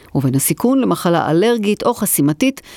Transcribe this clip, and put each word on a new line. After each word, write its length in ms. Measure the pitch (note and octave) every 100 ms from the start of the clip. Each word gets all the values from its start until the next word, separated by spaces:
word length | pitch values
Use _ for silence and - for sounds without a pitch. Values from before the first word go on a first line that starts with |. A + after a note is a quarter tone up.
| -
ובין 200 | D3 C3
הסיכון 440 | C3+ - D#3 A#3+ C4+
למחלה 520 | B3 E3+ F3+ E3+ A#2
אלרגית 520 | E3 A3 A#3+ G3+ G#3
או 120 | -
חסימתית 680 | A#3+ G3+ - C#3+ D#3 C4 C4+ -